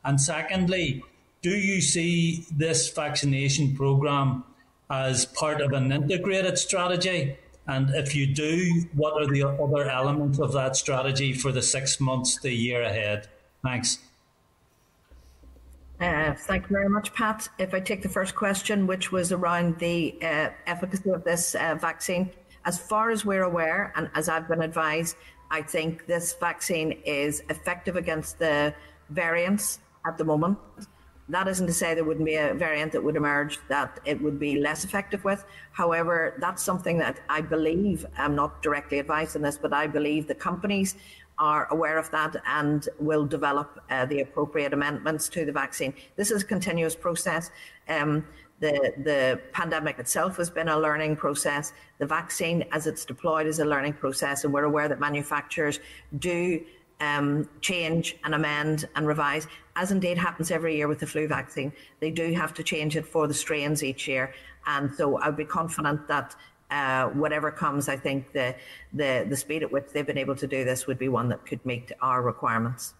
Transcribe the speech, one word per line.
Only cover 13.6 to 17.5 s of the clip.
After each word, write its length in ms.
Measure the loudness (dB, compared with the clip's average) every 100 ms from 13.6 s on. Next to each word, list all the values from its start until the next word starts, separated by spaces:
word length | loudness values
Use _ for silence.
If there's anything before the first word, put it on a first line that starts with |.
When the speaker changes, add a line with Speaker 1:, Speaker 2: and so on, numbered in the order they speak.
Speaker 1:
Thanks. 340 | -4 0 -2 -2 -8 _ _ _ _ _ _ _ _ _ _ -20 -20 -20 -20 -20 -20 -20 -20 -4
Speaker 2:
Uh, 360 | 0 2 0
thank 300 | -2 -2 -2
you 40 | 2
very 220 | 2 4
much, 220 | 2 0
Pat. 340 | -2 0 0 -6